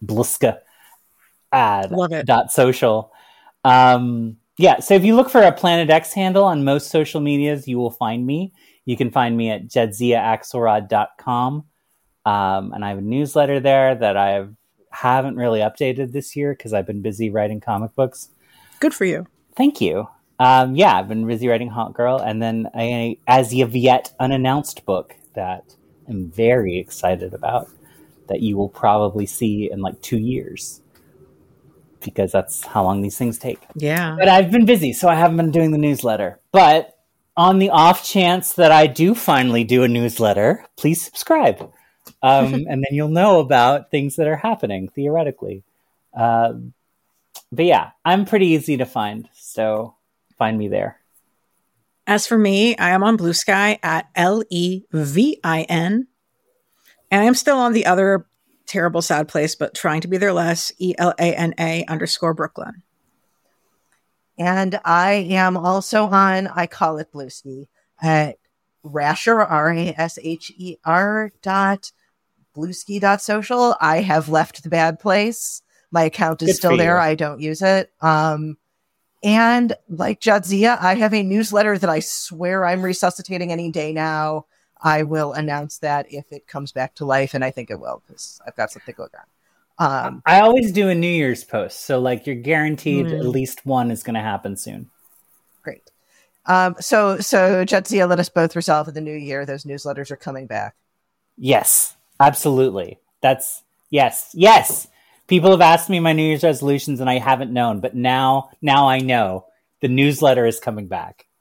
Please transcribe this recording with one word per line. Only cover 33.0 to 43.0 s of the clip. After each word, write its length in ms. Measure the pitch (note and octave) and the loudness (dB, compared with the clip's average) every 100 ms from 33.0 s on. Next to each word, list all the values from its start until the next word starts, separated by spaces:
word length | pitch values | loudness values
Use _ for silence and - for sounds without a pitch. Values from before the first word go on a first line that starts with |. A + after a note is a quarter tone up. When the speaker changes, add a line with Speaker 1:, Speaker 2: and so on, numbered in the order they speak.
Speaker 1:
these 160 | G2+ - | -4 -4
things 200 | A#2+ A2+ | -6 -6
take. 220 | B2+ - - | -10 -12 -14
Speaker 2:
Yeah. 420 | D3+ D3 E3 E3 E3 | -8 -4 -2 -4 2
Speaker 1:
But 100 | F#3+ | 6
I've 220 | F#3+ F3 | 6 6
been 140 | A#3+ | 4
busy, 280 | A3 A3 C#3 | 6 4 2
so 140 | A2+ F3 | 2 2
I 60 | |
haven't 220 | E3 E3+ E3 | 4 4 2
been 140 | E3 | 2
doing 200 | D#3+ D#3+ | 2 2
the 60 | D3+ | 2
newsletter. 600 | D3 C3+ A#2+ G#2+ F2+ - _ | 0 0 -2 -2 -4 -8 _
But 440 | G3 D#3+ D#3 D#3+ _ _ _ _ - | 4 6 4 0 _ _ _ _ 2
on 220 | F3+ F#3+ | 4 4
the 100 | G3 | 4
off 320 | E3 E3 F3+ | 6 6 4
chance 500 | - G3+ F3 F3+ - | 0 0 2 0 -2
that 180 | - E3 | 4 6
I 140 | D#3 D#3 | 8 6
do 280 | C3 F3 | 4 0
finally 480 | A#3 - C#3 B2+ A#2 | 2 0 0 2 0
do 180 | A#2 B2+ | 2 2
a 60 | B2 | 2
newsletter, 760 | A#2 A#2 A#2 G#2+ G2+ A2+ G#3+ - - | 0 -2 0 0 2 2 0 -6 -4
please 280 | D3+ E3 | -2 -2
subscribe. 640 | - - - D#4+ C3+ G2 - _ _ _ - _ | -6 -8 -2 2 2 0 -8 _ _ _ -20 _
Um, 320 | C3 C#3 C3 | 2 2 2
Speaker 2:
<laughs> 140 | C3 - | -4 -6
Speaker 1:
and 140 | C3+ | -6
then 60 | C#3 | -4
you'll 160 | C#3+ | -4